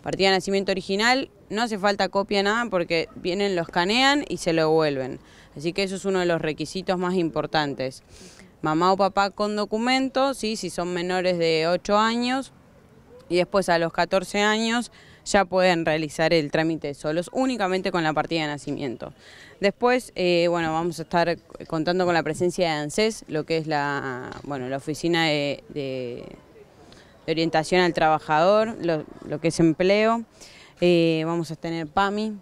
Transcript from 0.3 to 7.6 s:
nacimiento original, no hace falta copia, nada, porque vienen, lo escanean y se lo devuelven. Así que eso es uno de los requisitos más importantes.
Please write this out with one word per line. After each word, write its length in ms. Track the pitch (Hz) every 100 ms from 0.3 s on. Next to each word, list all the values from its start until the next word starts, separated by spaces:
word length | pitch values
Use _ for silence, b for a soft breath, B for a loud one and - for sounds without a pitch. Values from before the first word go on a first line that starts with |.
| 190
nacimiento 360 | 185 196 196
original, 580 | 190 - 196 226 262 - - -
no 120 | 202
hace 160 | 233 208
falta 320 | 202 202 190
copia, 340 | 202 196 202
nada, 260 | 196 220 233
porque 380 | 185 175 165 - -
vienen, 400 | 180 180 202 180
lo 60 |
escanean 640 | 160 180 180 233 269 285 -
y 100 | 175
se 140 | 180
lo 120 | 165
devuelven. 560 | 156 160 156 135 127 135 B B B -
Así 160 | 156
que 120 | 170
eso 120 | 196 190
es 80 |
uno 160 | 196 190
de 60 | 175
los 160 | 165
requisitos 560 | 156 151 151 190 180 180
más 160 | 180
importantes. 880 | 185 165 151 147 160